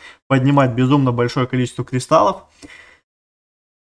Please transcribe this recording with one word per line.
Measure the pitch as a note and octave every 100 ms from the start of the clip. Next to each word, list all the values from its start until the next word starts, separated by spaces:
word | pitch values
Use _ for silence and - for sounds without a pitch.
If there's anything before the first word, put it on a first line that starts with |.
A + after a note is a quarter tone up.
| - - _
поднимать | C3+ C3 C#3+ B2+
безумно | A#2 B2+ C#3+ C3
большое | A#2+ A#2+ C#3 B2
количество | B2+ B2 -
кристаллов. | B2 B2+ - D#3+ G3+ F#3 - _ - - - _ _ _ _ _ _ _ _ _